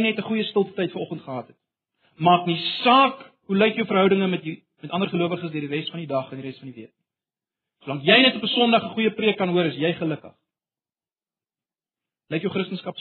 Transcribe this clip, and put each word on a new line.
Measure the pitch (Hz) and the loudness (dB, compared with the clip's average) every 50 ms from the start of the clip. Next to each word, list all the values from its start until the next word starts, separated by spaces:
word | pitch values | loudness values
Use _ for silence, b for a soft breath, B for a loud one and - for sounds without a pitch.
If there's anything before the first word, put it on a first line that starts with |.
| 220 | 4
net | 220 214 220 | 2 0 -2
'n | 196 - | -4 -4
goeie | 226 220 208 | -2 -2 -2
stilte | - - 208 196 - - - | -2 0 -2 -2 -2 -2 -4
tyd | 180 165 | -4 -4
vanoggend | - 185 175 - 170 151 | -4 -6 -8 -8 -10 -12
gehad | - 139 131 123 113 - | -12 -10 -10 -10 -12 -12
het? | - _ _ _ _ _ _ _ _ _ _ _ _ - | -18 _ _ _ _ _ _ _ _ _ _ _ _ 2
Maak | 156 175 180 175 175 | 4 6 6 6 4
nie | 170 165 160 - - - - - | 0 -2 -2 -4 -6 -4 0 4
saak | 247 247 262 269 254 - - - - _ _ _ - | 6 8 8 6 4 2 -4 -16 -20 _ _ _ -2
hoe | 196 | 2
lyk | 196 214 220 214 | 4 4 2 2
jou | 233 220 | 0 -2
verhoudinge | - 202 190 196 190 196 196 190 190 | 0 2 4 4 4 4 4 2 0
met | 180 165 156 | -2 -4 -6
die, | 156 160 - _ _ _ _ | -8 -10 -12 _ _ _ _
met | - 147 | -12 -6
ander | - 180 196 - | -4 -4 -2 -2
gelowiges | - 170 175 170 175 175 175 165 | -2 -2 -2 -2 -4 -4 -8 -6
deur | 151 151 147 | -8 -6 -6
die | 139 143 | -6 -6
res | 156 156 - | -6 -6 -8
van | - 170 | -10 -10
die | 165 143 | -8 -4
dag | 139 131 131 - | -4 -4 -4 -6
en | 135 131 | -10 -14
die | 135 135 | -12 -14
res | 131 - | -14 -14
van | - 131 | -16 -18
die | 123 113 | -18 -18
week. | 110 - _ _ _ _ _ _ _ _ _ _ _ _ _ _ _ _ _ _ - | -20 -20 _ _ _ _ _ _ _ _ _ _ _ _ _ _ _ _ _ _ -10
Solank | 135 139 143 135 | -10 -8 -4 2
jy | 170 208 247 | 4 6 6
net | 262 254 - | 6 4 2
op | 214 - | 0 -4
'n | - | -2
Sondag | - 240 240 233 226 214 226 | 0 2 2 4 4 2 2
'n | 190 - | 0 -4
goeie | 220 220 214 | -2 -2 -2
preek | 214 - 220 214 202 - | 0 0 0 0 0 0
kan | 196 180 | 0 0
hoor, | 175 175 175 | 0 0 0
is | 147 139 | 0 -2
jy | 135 151 170 165 | -2 -2 -2 -2
gelukkig. | - 175 156 147 - - 92 - _ _ _ _ _ _ _ _ _ _ _ _ _ _ _ _ _ _ _ _ _ _ _ _ _ _ _ _ _ _ _ _ _ _ _ _ _ _ - | -2 -4 -6 -6 -6 -10 -16 -20 _ _ _ _ _ _ _ _ _ _ _ _ _ _ _ _ _ _ _ _ _ _ _ _ _ _ _ _ _ _ _ _ _ _ _ _ _ _ -6
Lyk | - 165 180 | -6 -4 -4
jou | 190 - | -4 -4
Christendom | 190 190 - 190 175 - 185 - - | -4 -6 -6 -8 -10 -10 -10 -12 -12